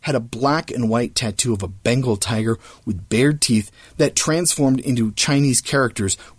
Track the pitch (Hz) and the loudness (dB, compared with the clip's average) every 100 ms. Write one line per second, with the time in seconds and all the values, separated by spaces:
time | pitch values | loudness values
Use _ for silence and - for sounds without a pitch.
0 | - 131 117 113 135 156 - 127 117 113 | -2 -2 -2 -2 0 0 -2 -2 0 0
1 | 120 - 113 98 127 107 98 95 110 123 | 0 -2 -4 -2 -2 -2 -4 -4 0 0
2 | 127 101 107 113 110 113 - - - 95 | 0 0 -2 -2 0 -2 -6 -12 -8 -8
3 | - 113 139 147 - 113 101 - - - | -2 2 2 2 2 0 0 -8 -16 0
4 | 147 - - 160 170 - 135 131 139 123 | 0 0 0 0 0 2 2 2 0 0
5 | 110 - - 143 143 120 - 143 127 - | 0 0 0 2 2 2 0 0 0 -2
6 | 98 - - | -4 -4 -8